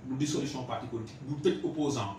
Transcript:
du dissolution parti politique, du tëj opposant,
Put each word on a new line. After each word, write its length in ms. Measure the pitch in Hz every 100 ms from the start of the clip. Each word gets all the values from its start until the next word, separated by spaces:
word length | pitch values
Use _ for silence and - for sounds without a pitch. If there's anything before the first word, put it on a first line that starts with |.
| 127
du 100 | 131
dissolution 480 | 147 147 - 127
parti 240 | 117 113 120
politique, 300 | 117 104 - 131
du 80 | 143
tëj 240 | 185 170 160
opposant, 500 | 156 143 123 98